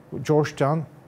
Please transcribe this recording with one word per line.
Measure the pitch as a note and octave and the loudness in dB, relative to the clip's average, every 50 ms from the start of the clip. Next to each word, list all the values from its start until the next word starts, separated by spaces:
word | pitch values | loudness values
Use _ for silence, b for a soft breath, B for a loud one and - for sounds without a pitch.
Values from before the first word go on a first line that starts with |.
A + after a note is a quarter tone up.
| - - - - C3 - | -18 -14 -12 -6 -2 2
Georgetown | D3+ D3+ D3 D3 - - C#3+ C#3 D#3 E3 C#3+ - - - - | 2 2 2 0 0 0 0 2 2 0 -4 -8 -12 -20 -20